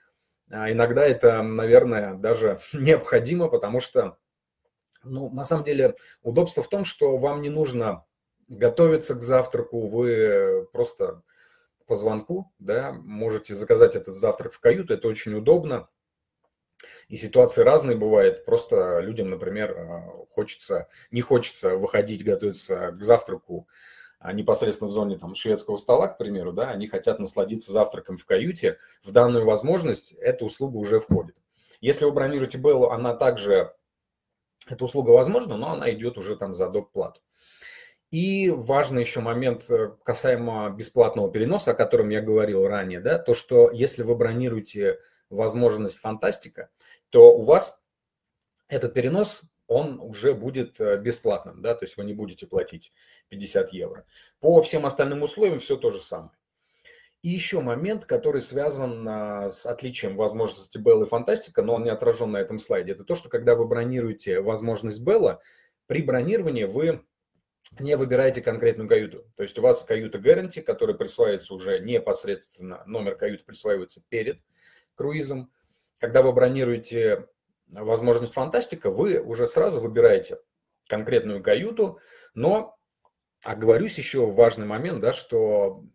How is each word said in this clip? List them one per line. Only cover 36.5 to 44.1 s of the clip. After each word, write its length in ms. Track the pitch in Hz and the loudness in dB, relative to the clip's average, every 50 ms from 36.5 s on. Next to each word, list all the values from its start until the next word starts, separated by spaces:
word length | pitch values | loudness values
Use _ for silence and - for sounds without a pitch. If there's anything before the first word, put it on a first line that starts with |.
| 92 | -6
за 140 | 87 92 90 | -4 -4 -4
доп-плату. 520 | 92 104 101 - - 101 98 - - _ _ _ _ _ _ - _ - - - - - - - _ _ _ _ | -4 -4 -6 -6 -8 -8 -8 -8 -10 _ _ _ _ _ _ -20 _ -20 -20 -20 -20 -20 -20 -20 _ _ _ _
И 400 | - 160 175 190 196 196 190 185 | -4 -4 -2 -2 -2 0 0 0
важный 520 | 165 135 117 117 135 139 147 139 135 127 120 | 0 -2 -2 0 0 0 0 0 0 -2 -2
ещё 180 | - - 127 | -2 -4 -6
момент, 480 | 113 117 117 120 131 131 117 - - - | -4 -4 -4 -2 -2 -2 -4 -4 -2 -2
э, 220 | 120 113 110 104 - _ _ | 0 0 0 -2 -6 _ _
касаемо 640 | - 120 - - 131 123 117 120 117 113 110 107 104 | -6 -6 -2 -2 0 0 0 -2 -6 -6 -6 -6 -8
бесплатного 600 | 95 104 113 - - 123 117 107 - 110 101 95 | -8 -10 -12 -2 2 4 4 4 2 0 -2 -2
переноса, 420 | 90 110 110 127 180 202 - - 117 | -2 -2 -2 -2 -2 -2 0 -2 0
о 20 | |
котором 340 | - 123 - - 117 110 104 | 0 2 2 2 2 2 0
я 100 | 107 107 | -2 -4
говорил 460 | 107 110 110 107 107 104 101 95 95 | -2 0 2 2 2 2 2 0 0
ранее, 340 | 98 104 101 95 92 90 87 | 0 0 -2 -6 -6 -8 -6
да, 180 | 90 123 160 170 | -2 -2 -2 -2
то, 160 | - - 160 | 0 -2 -2
что 360 | - - - 127 120 120 120 120 | -2 -2 4 6 8 8 8 6
если 300 | 117 123 - - - 120 | 2 -2 -2 -2 -2 -4
вы 120 | 110 | -2